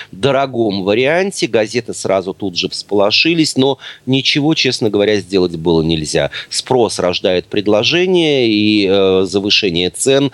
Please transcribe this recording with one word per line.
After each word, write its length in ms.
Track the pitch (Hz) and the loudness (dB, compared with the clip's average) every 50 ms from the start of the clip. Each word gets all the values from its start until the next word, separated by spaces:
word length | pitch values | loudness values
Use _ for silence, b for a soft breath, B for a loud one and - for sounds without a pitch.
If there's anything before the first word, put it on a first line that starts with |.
| B B | B B
дорогом 720 | - 92 95 135 135 135 139 135 127 117 117 107 95 98 92 | -10 -4 -2 0 0 0 -2 -2 -2 -2 -2 0 -2 -2 0
варианте. 640 | 98 104 113 131 135 156 175 190 202 185 - - 135 | 0 0 2 2 0 0 0 -2 -2 -4 -4 -4 -2
Газеты 460 | 107 117 107 107 - 123 113 - 92 | 0 0 0 0 -2 -4 -6 -6 -10
сразу 400 | - - 104 95 98 90 92 92 | -8 -4 -2 0 0 0 -4 -6
тут 240 | - 107 98 87 82 | -6 -6 -6 -4 -4
же 100 | 82 85 | -6 -6
всполошились, 880 | - - - - 98 104 98 104 107 - - 160 170 170 156 - - | -6 -10 -8 -4 0 0 2 2 2 2 2 2 2 2 0 0 0
но 220 | 131 131 139 135 B B B B B B | 0 0 0 0 B B B B B B
ничего, 500 | - 131 135 131 - - 151 139 151 160 | 0 0 0 0 0 -2 0 0 0 0
честно 340 | - - 131 117 - 127 110 | 0 0 -2 -2 0 -2 0
говоря, 260 | 101 104 101 104 107 101 | 2 2 2 2 2 0
сделать 340 | 90 87 98 95 90 90 85 | -2 0 0 2 2 0 -2
было 260 | 82 80 87 85 82 | -2 0 2 2 2
нельзя. 500 | 80 80 82 80 76 71 - 80 71 71 B B B B | 2 2 0 -2 -2 -2 -2 -2 -2 -2 B B B B
Спрос 500 | - - - - 135 127 117 95 - - | -8 -8 -4 0 0 2 2 0 0 -2
рождает 460 | 90 90 90 - - 101 92 90 - | -2 -2 -2 0 0 0 0 0 -2
предложение, 1040 | - - 104 98 104 104 104 113 - 139 175 185 185 185 175 170 156 147 135 123 117 | -2 -4 -4 0 2 2 2 2 0 0 0 0 2 2 2 2 2 2 2 2 2
и, 360 | 107 104 104 107 107 107 101 92 | 2 2 2 2 2 2 2 2
э, 340 | 95 101 98 95 95 95 95 | 2 2 2 4 2 2 2
завышение 680 | 92 85 101 98 104 98 - - 98 82 85 90 90 | 0 0 -2 0 0 0 0 0 0 0 0 -2 -2
цен 440 | - - - 131 135 139 143 139 | -4 -2 0 2 2 2 2 0